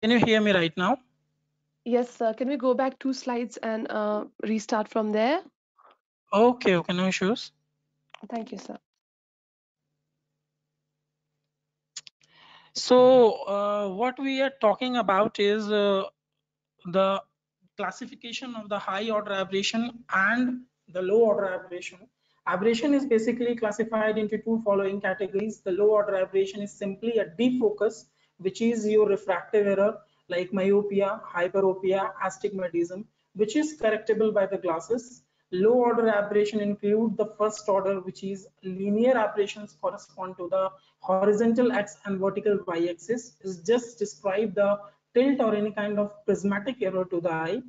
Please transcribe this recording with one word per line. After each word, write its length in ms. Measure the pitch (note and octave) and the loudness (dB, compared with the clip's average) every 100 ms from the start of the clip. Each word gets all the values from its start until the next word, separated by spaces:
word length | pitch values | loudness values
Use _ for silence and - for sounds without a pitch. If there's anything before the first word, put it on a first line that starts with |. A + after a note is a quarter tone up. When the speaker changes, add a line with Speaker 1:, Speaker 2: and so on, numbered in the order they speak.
Speaker 1:
Can 100 | A3 | 2
you 60 | A#3+ | 2
hear 220 | A#3 A3 | 4 4
me 100 | G#3+ | 4
right 240 | F#3+ E3 F3 | 2 0 0
now? 180 | F#3 C4 _ _ _ _ _ _ _ _ | -2 -2 _ _ _ _ _ _ _ _
Speaker 2:
Yes, 260 | - A#3+ B3 | -2 0 -2
sir. 220 | - A3+ | -2 -4
Can 160 | A3 B3+ | -2 -4
we 80 | C#4+ | -2
go 160 | B3+ | 0
back 260 | B3 C4+ C4+ | 0 0 -2
two 140 | C4+ | -6
slides 460 | C4 - A#3+ A#3+ - | -6 -4 -4 -6 -6
and, 280 | A3+ A3 A3+ | -6 -6 -6
uh, 340 | G#3+ G#3+ G#3 - _ | -4 -2 -4 -6 _
restart 460 | - A3 G#3 A3+ G#3+ | -4 -4 -2 -4 -2
from 240 | - G#3+ | -2 -2
there? 300 | G#3+ A3+ E4 - _ _ _ _ _ _ _ _ | 0 0 0 -4 _ _ _ _ _ _ _ _
Speaker 1:
Okay, 440 | G3+ A#3 B3 A3 F3+ | 4 4 4 2 2
okay, 180 | D#3+ | 0
no 120 | F3 F#3+ | -2 0
issues. 440 | F#3 F#3 B3 - _ _ _ _ _ _ - G3+ | 0 0 -2 -6 _ _ _ _ _ _ -20 -12
Speaker 2:
Thank 200 | A#3 G#3+ | -10 -10
you, 60 | G3 | -14
sir. 220 | - G#3 _ _ _ _ _ _ _ _ _ _ _ _ _ _ _ _ _ _ _ _ _ _ _ _ _ _ _ _ _ _ _ - - _ _ _ - - _ | -14 -18 _ _ _ _ _ _ _ _ _ _ _ _ _ _ _ _ _ _ _ _ _ _ _ _ _ _ _ _ _ _ _ -20 -20 _ _ _ -20 -20 _
Speaker 1:
So, 680 | - - B3 B3+ C4 A3+ - - | -10 4 6 8 8 6 4 -4
uh, 420 | G3+ G3+ G#3 G3+ | -2 -2 -2 -4
what 280 | F#3+ B3 B3 | -2 -4 -4
we 220 | C4+ C4+ | -4 -2
are 140 | C4+ C4+ | -2 2
talking 340 | A3 A#3+ B3+ B3 | 0 2 -2 -2
about 420 | G3+ F#3+ G#3+ - | 0 2 2 2
is, 320 | G3+ G#3+ G#3 | 0 0 0
uh, 340 | G#3 G3+ G3 F#3+ _ _ _ _ _ _ _ F3+ | 0 2 2 -2 _ _ _ _ _ _ _ -4
the 360 | F3+ F#3+ G3 - _ _ _ _ _ | 0 0 0 -6 _ _ _ _ _
classification 800 | F#3 F#3 B3 - - A3+ C4 A#3 | -10 -10 -16 -16 -14 -12 -12 -14
of 140 | G#3 | -8
the 80 | G3+ | -8
high 320 | G3 F#3+ A3 | -4 -6 -2
order 220 | G#3+ G#3 | -2 -2
aberration 720 | G3 F#3 F#3+ G3 A3+ A#3+ - - | -4 -2 -2 -2 -2 -4 -8 -4
and 480 | F#3+ G3 A#3 B3+ B3+ - _ _ | 0 2 2 0 -4 -12 _ _
the 140 | F3+ | -6
low 160 | F#3 G#3+ | 0 4
order 320 | A#3 G3+ G3 F3+ | 4 2 0 -4
aberration. 500 | F3+ F3 F3 F3+ G3+ _ _ _ - | -8 -12 -12 -18 -20 _ _ _ -4
Aberration 480 | F3+ G#3 A3+ D4 | 0 2 2 2
is 100 | C#4+ | 2
basically 500 | C#4 A3+ A3+ A#3+ A#3+ | 2 2 2 -2 -2
classified 640 | A#3 G#3+ G#3 A3 A3 G#3+ G#3+ | -2 -2 -2 -2 0 0 0
into 220 | G#3+ G#3+ | -2 -4
two 240 | A3+ A3+ | -2 -2
following 340 | A3+ G3 G3 G3 | 2 0 0 -2
categories. 640 | G3 F#3 F#3+ G3 G#3+ G#3 | -4 -4 -2 -2 -4 -6
The 120 | - | -6
low 180 | F3+ G#3 | 2 4
order 260 | G#3+ G#3 F#3+ | 4 2 0
aberration 400 | F#3 F#3+ G3 - | 0 0 0 -4
is 100 | G3+ | -10
simply 460 | - G3 G3 A3+ A3+ | -8 -8 -4 -2 -2
a 80 | F3+ | -2
defocus, 800 | - B3 B3 A3 G#3 G#3+ A3+ - _ _ _ | 0 0 2 0 0 -2 -2 -20 _ _ _
which 240 | F3+ F#3+ | -8 -2
is 260 | A3+ A#3 G#3 | 0 0 2
your 180 | G#3+ G#3 | 4 4
refractive 600 | G3 - F3 - G#3+ G3+ | 2 0 -4 0 0 2
error 320 | G3 G3+ G#3 _ _ _ | 2 2 0 _ _ _
like 220 | F3 F3+ | -6 -2
myopia, 680 | G3 F#3+ G3+ G#3 G3 G3 A3 | 0 2 2 2 0 0 -2
hyperopia, 880 | - F3+ F3+ G3 F#3+ F#3 F#3+ F#3+ G3+ - | -8 -4 -2 2 2 0 0 0 0 -4
astigmatism, 800 | F#3+ - G3+ G3 F3+ E3+ E3+ F#3 A3 _ _ | -6 -4 -6 -4 -4 -2 -4 -6 -16 _ _
which 200 | F#3 G#3+ | -2 0
is 240 | D4+ D4+ - | 0 -2 -2
correctable 540 | A3 G#3+ - G#3 G#3+ | -2 -2 -2 0 2
by 140 | G#3 F#3+ | 2 0
the 100 | F#3+ | -2
glasses. 680 | F3 D#3+ - B3 - - _ _ _ | -4 -4 -2 -6 -6 -20 _ _ _
Low 240 | F#3 G#3 | 2 4
order 340 | B3 A#3+ A3+ A3+ | 4 4 2 2
aberration 520 | G#3 G3+ G#3 G#3 A3 | 2 0 0 0 0
include 580 | G#3 G3+ G3+ G#3+ A3+ G3 | -2 -2 0 2 2 0
the 80 | G#3 - | -4 0
first 320 | G#3+ G#3+ - | -2 -2 -2
order, 320 | G3 F#3+ G3 | 0 0 -4
which 240 | F#3 F#3 | -6 -10
is 240 | F#3+ G3 G3 _ | -10 -10 -12 _
linear 560 | F#3+ F#3 G3 G#3 A#3+ B3 | -12 -6 -2 2 4 4
aberrations 580 | G#3 G#3 G3+ A3 G#3 _ | 0 0 -2 -2 -16 _
correspond 560 | F#3 G3 - - F#3 F#3 | -6 -6 -18 -14 -12 -10
to 100 | F3 | 0
the 220 | F#3+ F#3+ F#3+ _ _ | 2 2 -4 _ _
horizontal 720 | - F#3+ G3+ G#3 A#3 A3+ B3 | -2 2 4 4 4 4 2
x 260 | B3 G#3 - G3+ | 2 -4 -8 -8
and 120 | F#3+ | -2
vertical 400 | G3 G3 G#3 G3+ F#3+ | -2 0 0 0 -2
y 220 | E3+ E3+ | -2 -2
axis. 480 | E3+ - B3 - _ | -4 -6 -6 -6 _
Is 160 | F#3+ F3+ | -12 -10
just 400 | E3 A#3+ A#3+ - | 0 0 0 -8
describe 560 | G#3 - G3+ F#3+ A3 | -8 -6 -4 -2 -2
the 240 | F#3+ G3+ G3+ - _ _ | 0 0 0 -4 _ _
tilt 260 | - C4+ C4 | 2 2 4
or 140 | A#3 | 2
any 180 | G#3 G#3+ | 2 -2
kind 260 | G#3 G#3 G#3 | -2 -4 -2
of 260 | G#3 - | -4 -6
prismatic 560 | - F#3 F#3+ G3+ G3+ B3 | -2 0 0 -2 -4 -4
error 240 | F#3+ F#3 | -2 -2
to 160 | F3+ F3 | -2 -2
the 100 | E3+ | -2
eye. 320 | E3 E3 G#3 | -2 -4 -6